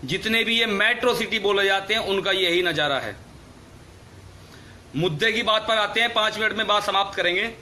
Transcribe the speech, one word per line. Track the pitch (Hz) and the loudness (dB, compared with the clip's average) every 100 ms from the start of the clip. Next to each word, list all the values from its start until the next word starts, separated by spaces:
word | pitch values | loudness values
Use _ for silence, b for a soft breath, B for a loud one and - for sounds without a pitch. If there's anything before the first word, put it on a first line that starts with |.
| 131 | -4
जितने | 180 202 226 | -4 0 0
भी | 220 233 | 2 2
ये | 226 | 0
मेट्रो | 202 214 240 247 - | 2 2 2 0 0
सिटी | 214 220 | -2 -2
बोले | 202 202 196 | 0 2 2
जाते | 196 196 | 0 0
हैं, | 220 | -2
उनका | 190 196 185 | 0 -2 0
यही | 190 180 170 | 0 2 2
नज़ारा | 180 156 147 135 | 0 0 0 -2
है। | 113 98 - - - - - - - - - - - - B B B B - 131 | -4 -12 -18 -20 -20 -20 -20 -20 -20 -20 -20 -20 -20 -20 B B B B -10 -2
मुद्दे | 180 151 226 | -2 2 0
की | 220 | 2
बात | 220 214 214 | 2 0 2
पर | 220 | 0
आते | 202 220 | 2 0
हैं, | 233 | 0
पाँच | 233 214 214 | 2 0 0
मिनट | 220 | -2
में | 202 202 | -2 2
बात | 208 | 2
समाप्त | 202 196 196 196 | 2 0 0 0
करेंगे। | 175 175 226 226 | 0 0 -4 -8